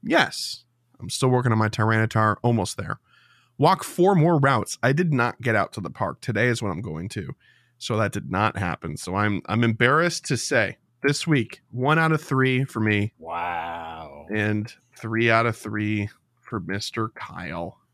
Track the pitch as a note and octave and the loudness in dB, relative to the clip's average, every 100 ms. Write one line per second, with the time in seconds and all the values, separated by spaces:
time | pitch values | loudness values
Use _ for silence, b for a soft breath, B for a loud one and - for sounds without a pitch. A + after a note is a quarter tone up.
0 | - D4+ - - - - _ _ _ _ | 2 2 2 -2 -10 -12 _ _ _ _
1 | F#2 - C3 B2+ B2 A2 G#2+ G#2+ G#2+ A2 | -10 0 2 2 2 2 2 2 2 4
2 | A2 A2+ G#2+ G#2 A#2+ A#2 F2+ - - - | 2 2 2 2 2 2 0 -4 -6 -8
3 | b b b b b b D3 F#3 - - | b b b b b b 4 4 -2 2
4 | F3+ G3 D#3 E3 C#3 B2+ G2+ - B2 C#3+ | 4 6 4 4 4 2 0 0 0 2
5 | F3+ C#3 A#2+ - A#2+ A2 G2 - F2 - | 2 2 0 0 0 0 0 -4 -10 -6
6 | F#2+ - - G#2 B2 A#2 G#2+ E2+ A#2 D#2 | -6 -6 -4 0 0 0 -2 -6 -8 -8
7 | F#2+ - C2+ - b b b b - A2 | -8 -8 -10 -14 b b b b -4 -2
8 | G#2 G#2 - F2+ G#2+ - F#2 D2+ E2 D2+ | 0 -2 -4 0 0 0 -4 -4 -8 -10
9 | - F#2+ G#2 G2+ - G#2+ A#2 A2 B2 D3 | -4 -2 0 -2 -2 0 2 2 2 4
10 | F3 E3+ - B2+ - C3 G2 - _ _ | 2 -2 -4 -4 0 0 0 -4 _ _
11 | C#3 C#3+ - D3 A2 - _ B2 B2+ D#3 | 0 0 2 0 0 -8 _ -4 2 4
12 | D#3+ D#3 - C3 C3 B2+ C3+ A#2+ A2 G#2 | 4 2 0 2 2 2 -2 0 2 2
13 | G#2 _ D#2+ E2+ F2 F2 E2+ E2+ E2 E2 | 0 _ -10 -6 -4 -6 -6 -8 -10 -12
14 | D#2 C#2+ D2+ G#2+ G#2 G#2+ G#2+ - _ - | -14 -18 -6 -2 0 0 -4 -12 _ -14
15 | A2 A2+ A#2 A2+ A#2 A2 A2 G#2+ G#2 G#2+ | -6 0 4 4 2 -2 -6 -4 -2 -2
16 | G2+ - _ _ - A2 E2+ G2 - - | -4 -10 _ _ -10 -8 -6 -6 -6 -6
17 | A2 - - F2 F2 F2 E2+ - _ | -6 -6 -14 -12 -10 -8 -10 -12 _